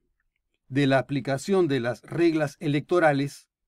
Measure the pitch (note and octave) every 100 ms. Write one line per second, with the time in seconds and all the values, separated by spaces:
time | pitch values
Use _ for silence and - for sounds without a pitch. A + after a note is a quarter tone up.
0 | _ _ _ _ _ _ _ C3 C#3+ C3+
1 | B2+ C#3+ A#2+ C3+ - G3 E3+ C3+ A#2+ A#2+
2 | - C3+ E3+ D#3+ D3 - E3 D3 - F4+
3 | D#3+ C#3 C#3+ - _ _